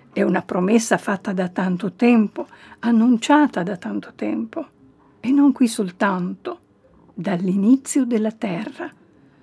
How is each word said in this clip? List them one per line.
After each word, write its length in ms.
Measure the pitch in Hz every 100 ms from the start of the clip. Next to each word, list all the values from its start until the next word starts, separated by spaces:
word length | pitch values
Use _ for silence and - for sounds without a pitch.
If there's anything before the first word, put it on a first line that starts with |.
| _
È 100 | -
una 200 | 196 185
promessa 560 | - 190 185 226 226 190
fatta 340 | - 196 -
da 160 | 185 180
tanto 440 | - 185 180 196
tempo, 560 | - 240 233 208 - - - - -
annunciata 840 | 233 233 233 233 - 294 294 -
da 140 | 175 196
tanto 340 | 220 202 - -
tempo, 500 | 214 226 226 - 294 _ - _ _ _
e 100 | 220
non 220 | 285 285
qui 160 | - 240
soltanto, 880 | - 190 - 202 185 180 196 - 349 _ _ _ _ -
dall'inizio 880 | - 185 180 185 196 202 269 - 294
della 280 | 240 233 220
Terra. 600 | 220 208 170 220 - 330 - _ _ _ _